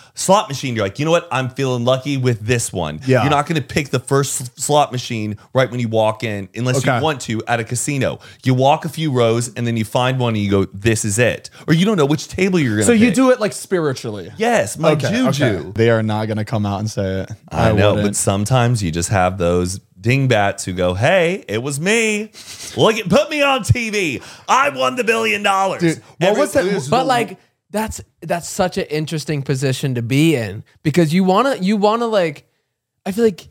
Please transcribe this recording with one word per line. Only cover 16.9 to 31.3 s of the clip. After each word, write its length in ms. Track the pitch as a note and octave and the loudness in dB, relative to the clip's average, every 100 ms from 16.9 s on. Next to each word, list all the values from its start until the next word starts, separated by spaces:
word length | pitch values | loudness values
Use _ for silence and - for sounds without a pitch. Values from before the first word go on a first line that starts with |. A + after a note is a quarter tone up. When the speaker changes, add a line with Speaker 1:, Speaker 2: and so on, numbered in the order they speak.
Speaker 2:
say 300 | G#2 F#2+ F#2+ | -4 -2 -4
it. 100 | - A2+ - | -6 -12 -8
Speaker 1:
I 160 | D#2+ A2+ | 0 2
Speaker 2:
I 40 | |
Speaker 1:
know, 180 | G#2+ G#2 | 4 4
Speaker 2:
wouldn't. 180 | G#2 G#2 | 2 0
Speaker 1:
but 80 | G2+ | 0
sometimes 680 | - G2 G#2 C3 A#2 A#2 | 0 0 2 2 2 0
you 80 | F#2 | -2
just 200 | E2 F2 | -2 0
have 280 | G2+ F2+ G2 | 2 2 2
those 400 | E2+ F2+ F2+ G2 - - | 0 2 0 -6 -14 -6
dingbats 640 | G2+ C3+ C3 G#2+ G2+ - | 0 2 2 2 2 -2
who 80 | - | -6
go, 220 | F2+ F2+ | -2 0
"Hey, 500 | F#2 C3+ F#3+ E3+ G3 - | 0 2 2 2 -2 -6
it 140 | G#2+ | -6
was 180 | C3+ C#3+ | -4 -4
me. 500 | F3+ A3+ A3 G#3 A3 - - - - A2 | -2 0 0 -2 -6 -14 -20 -16 -8 2
Look 200 | F3+ A3+ | 2 2
at, 120 | F#3+ | 2
put 200 | C4+ D#4+ | 2 2
me 140 | D4+ | 0
on 220 | C#4 C4+ | 0 2
T 260 | F#3+ B3 A3+ | 0 0 -2
V. 300 | G#3 E3+ A2+ - - - | -2 -2 -4 -10 -12 0
I 200 | A#3+ C#4+ | 2 2
won 240 | C4 B3+ B3+ | 0 -2 0
the 60 | |
billion 380 | A3 A3+ A3 G#3 | 0 0 0 0
dollars." 380 | G#3 G3 G3 C3+ | 0 2 0 0
Speaker 2:
Dude, 180 | E3+ D#3 - - | 0 -2 -8 -2
what 100 | F3+ | 2
Speaker 1:
Every-, 120 | A3 | 2
Speaker 2:
was 100 | D4 | 2
that? 120 | - | 0
Speaker 1:
it 100 | F#3 | 0
was 140 | G3 C3+ | -2 0
Speaker 3:
But, 120 | A#3 | 0
Speaker 1:
the 40 | C4 | 2
Speaker 3:
like, 320 | A#3+ A3 F#3+ _ _ _ | 0 -2 -8 _ _ _
that's, 300 | G#3 G#3+ - - _ | -8 -6 -8 -16 _
that's 260 | E3+ F3 - | -6 -6 -4
such 300 | - F3+ F#3+ | -4 -2 -2
an 60 | |
interesting 580 | E3+ D3+ D#3 D#3 - D3 | -4 -4 -4 -6 -4 -4
position 540 | C3 C3+ C3+ B2+ C#3 A#2+ | -2 -2 -2 -2 -2 -4
to 60 | |
be 340 | A#2 C3+ E3 C#3+ | 0 4 4 2
in 260 | G#2+ G#2+ - _ | -2 -8 -16 _
because 280 | D#3+ F3 D#3+ | 0 2 4
you 120 | F3 | 4
wanna, 320 | F#3 | 4